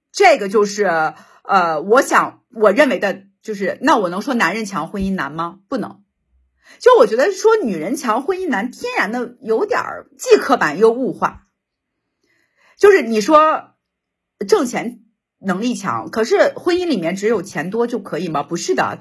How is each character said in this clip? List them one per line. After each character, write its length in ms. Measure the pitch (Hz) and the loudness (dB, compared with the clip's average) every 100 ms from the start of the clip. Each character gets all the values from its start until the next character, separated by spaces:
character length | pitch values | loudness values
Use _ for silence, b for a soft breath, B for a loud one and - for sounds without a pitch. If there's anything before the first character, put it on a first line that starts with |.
| _ | _
这 280 | - 392 269 | 2 4 4
个 100 | 196 | 2
就 160 | 214 202 | 0 0
是， 480 | 202 190 160 156 b b b | 0 -2 0 -2 b b b
呃， 380 | - 190 170 156 | 0 0 2 -2
我 200 | 185 247 | 2 2
想， 400 | - 240 156 - _ 226 | 4 0 0 -6 _ 0
我 160 | 214 | 2
认 180 | 214 285 | 4 2
为 80 | 180 | 2
的 260 | 202 196 - _ | -2 -6 -12 _
就 120 | - | -12
是， 240 | 196 185 - | -6 -6 -2
那 160 | 285 269 | 2 2
我 120 | 175 | 0
能 120 | 180 | -4
说 120 | 269 | -4
男 220 | 240 170 214 | -2 -2 -2
人 100 | 208 | -6
强 220 | 170 160 | -8 -8
婚 160 | 208 | -6
姻 100 | 190 | -4
难 180 | 185 139 | -4 -6
吗？ 280 | 160 165 170 - | -6 -8 -10 -8
不 80 | 254 | -8
能。 240 | 120 - _ _ _ _ _ _ b b | -8 -12 _ _ _ _ _ _ b b
就 180 | 480 480 | 6 6
我 80 | 208 | 6
觉 100 | 226 | 4
得 160 | 349 | 0
说 260 | 381 440 440 | 2 2 2
女 180 | 254 165 | 0 -4
人 200 | 170 277 | -4 -4
强 280 | 247 214 | -2 -2
婚 160 | 302 370 | -2 -4
姻 80 | 359 | -2
难， 240 | 196 247 | -4 -4
天 220 | - 494 494 | -8 -8 -4
然 140 | 196 | -4
的 240 | 247 233 - | -4 -8 -12
有 240 | 196 220 415 | -4 -2 0
点 140 | - | -4
儿 280 | - - - _ | -4 -10 -16 _
既 200 | 508 403 | 2 2
刻 200 | - 247 | 4 0
板 220 | 160 156 | 0 2
又 120 | 226 | 2
物 220 | 233 226 | 2 -6
化。 340 | 156 180 - _ _ _ _ _ _ _ _ _ _ _ _ _ - | -6 -8 -8 _ _ _ _ _ _ _ _ _ _ _ _ _ 2
就 140 | 403 | 4
是 100 | 381 | 4
你 180 | 226 214 | 2 -2
说 520 | 202 302 311 277 - _ _ _ _ _ _ - 196 | 4 4 4 0 -6 _ _ _ _ _ _ -12 0
挣 180 | 359 269 | 2 2
钱 360 | 175 208 - _ _ _ _ | -4 -8 -12 _ _ _ _
能 220 | 190 185 | -4 -2
力 140 | 247 208 | -2 -4
强， 340 | 170 117 - | -4 -6 -6
可 140 | 226 | -4
是 300 | 226 381 254 - | 0 2 2 0
婚 220 | 349 359 | -2 -2
姻 80 | 349 | 0
里 120 | 214 | -2
面 180 | 165 190 | -4 -2
只 120 | 208 | -2
有 140 | 214 | -2
钱 280 | - 170 170 | -4 -8 -6
多 180 | 226 240 | -4 -4
就 120 | 240 | -4
可 200 | - 156 | -6 -8
以 100 | 180 | -4
吗？ 120 | 147 | -6
不 140 | - 170 | -4 -8
是 180 | 359 | -4
的， 240 | 370 110 - | -2 -2 -2